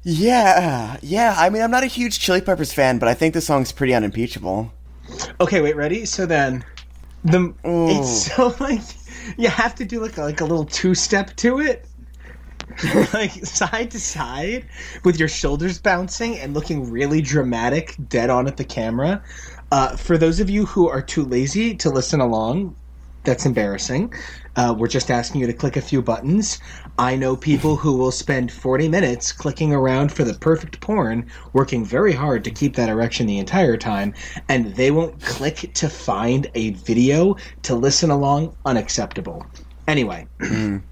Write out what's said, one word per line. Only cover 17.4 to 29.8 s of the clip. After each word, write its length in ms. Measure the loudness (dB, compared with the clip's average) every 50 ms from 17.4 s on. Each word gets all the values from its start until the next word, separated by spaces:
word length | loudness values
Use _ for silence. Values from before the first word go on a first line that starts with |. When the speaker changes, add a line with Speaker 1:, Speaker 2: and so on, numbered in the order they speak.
| 2 2 0 0 0 0 0 0 -2 -4 -12 -12 -8
Speaker 2:
dead 240 | -2 0 0 2 4
on 160 | 2 2 2
at 100 | 0 -2
the 60 | -4 -8
camera. 580 | -6 -4 -4 -4 -2 -2 0 0 0 0 -2 -6 -14 -18 -18 -18 -18 -18 -18 -4 0
Uh, 240 | 2 2 2 2 -2
for 220 | -6 0 2 4
those 220 | 4 4 4 4 2
of 100 | 0 2
you 160 | 2 0 0
who 240 | 0 4 4 4 4
are 120 | 4 -2
too 220 | -4 -2 -2 -2 0
lazy 520 | 2 2 0 0 0 0 0 0 0 -2
to 140 | 0 -2 0
listen 280 | 2 0 0 2 2 2
along, 560 | 2 2 2 0 0 0 -2 -2 -2 -4 -8 -14 -20 -20 -20 -20 -20 -20 -20 -4 0
that's 220 | 0 0 2 2
embarrassing. 680 | 0 2 2 0 0 -2 -6 -6 -4 -2 -2 -2 -4 -6 -12 -14 -14 -16 -16 -18 -6 0
Uh, 200 | 0 2 2 2
we're 100 | 0 0
just 220 | 0 0 0 0 2
asking 320 | 0 0 0 -2 -2 -2
you 60 | -2
to 60 | -2 -2
click 240 | -2 -2 -2 -2
a 40 | -2
few 200 | -2 0 0 0
buttons. 580 | 2 0 -2 0 0 2 2 2 2 -2 -6 -10 -12 -18 -18 -18 -18 -8 -2 0
I 160 | 0 0 0
know 200 | 0 0 0 0
people 400 | 0 2 2 2 2 4 0 0
who 220 | 2 2 2 2
will 140 | 4 2 0
spend 400 | 0 -2 -2 -2 0 0 0 -4
forty 360 | -6 -4 -2 0 2 2 2
minutes 440 | 2 2 2 2 2 0 -2 -4 -6
clicking 420 | -6 -4 -4 -6 -2 0 0 2 2
around 380 | 2